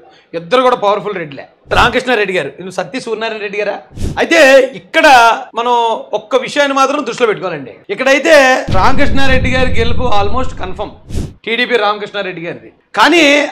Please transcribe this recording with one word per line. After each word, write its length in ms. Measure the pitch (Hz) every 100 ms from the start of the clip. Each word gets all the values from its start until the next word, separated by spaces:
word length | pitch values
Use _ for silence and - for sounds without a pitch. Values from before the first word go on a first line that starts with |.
| - _ _
ఇద్దరు 280 | 165 170 247
కూడా 140 | 254 247
పవర్ఫుల్ 400 | 202 208 180 185
రెడ్లే. 320 | 160 135 - _ -
రామకృష్ణారెడ్డి 680 | 180 233 240 240 254 202 180
గారు, 100 | 139
ఈయన 220 | - 185
సతీ 300 | - 180 262
సూర్యనారాయణ 420 | - 220 226 214
రెడ్డి 160 | 202 208
గారా? 220 | 208 - - - - -
అయితే 540 | - 330 269 269 254 277
ఇక్కడ 320 | - 320 311 262 233 220 - 214
మనం 160 | 240 240 233 220 -
ఒక్క 220 | 202 - 254
విషయాన్ని 380 | 233 294 285
మాత్రం 320 | 269 269 285 233
దృష్టిలో 220 | 220 233
పెట్టుకోవాలండి. 480 | 165 180 156 127 95 -
ఇక్కడైతే 760 | 208 262 285 330 302 262 262 269
రామకృష్ణారెడ్డి 800 | 190 208 269 277 262 269 254 254
గారి 280 | 254 254 233
గెలుపు 240 | 233 240
almost 540 | 254 202 202 233 254 -
కన్ఫర్మ్ 320 | 190 196 196 - - - - - -
టీడీపీ 300 | 233 240 233
రామకృష్ణారెడ్డి 720 | 208 208 196 202 190 175 165
గారిది. 280 | 131 - _ _ -
కానీ 520 | 247 339 294 294 285